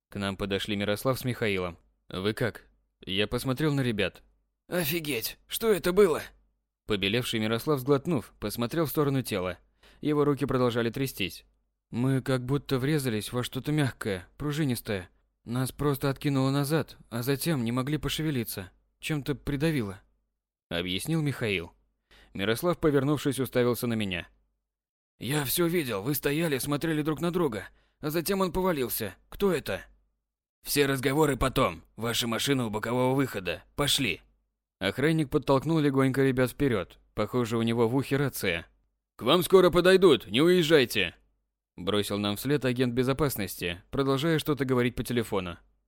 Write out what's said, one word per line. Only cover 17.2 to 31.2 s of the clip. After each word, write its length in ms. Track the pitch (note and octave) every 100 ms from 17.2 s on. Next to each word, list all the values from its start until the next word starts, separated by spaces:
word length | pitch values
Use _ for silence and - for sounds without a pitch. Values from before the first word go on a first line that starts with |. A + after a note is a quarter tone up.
затем 420 | B2 C#3 - D#3
не 80 | A2+
могли 260 | B2 B2+ D3+
пошевелиться. 720 | C#3+ - D#3 C3+ A2+ - F2+ - _ _
Чем-то 340 | - D3+ C3+
придавило», 640 | C3+ - C#3 D#3+ D3+ G#2 F#2+ _ _ _ _ _ _ -
объяснил 540 | E2+ F2+ F2+ - D#3+
Михаил. 500 | D3 C3 A2+ F#2+ E2 - _ _ _ - -
Мирослав, 440 | - G2+ A#2 F3 E3
повернувшись, 600 | D#3+ C#3+ C3 D3 D3 B2+
уставился 480 | B2+ B2+ A#2+ A#2 B2
на 80 |
меня. 340 | A2+ G#2 F2+ E2 _ _ _ _ _ _ _ _ -
«Я 260 | G2+ D3
всё 220 | C#3 - E3+
видел, 360 | F3 C#3 G#2
вы 120 | G#2+
стояли, 440 | D3 D3 D3 E3+ C3+
смотрели 440 | D3 C#3+ E3 D3+
друг 180 | D3+ C#3+
на 100 | E3+
друга, 380 | F3 D#3+ G#2+ F2+ - _ _
а 100 | D3
затем 300 | D#3 E3 G3
он 120 | F#3
повалился. 640 | D#3 F#3 D#3+ A#2+ - G#2 - _
Кто 240 | - G3+
это?» 300 | D#3+ A2+ F#2+ - _ _ _ _ _ _ _
«Все 220 | - C#3+ C#3
разговоры 500 | C3+ C3+ C#3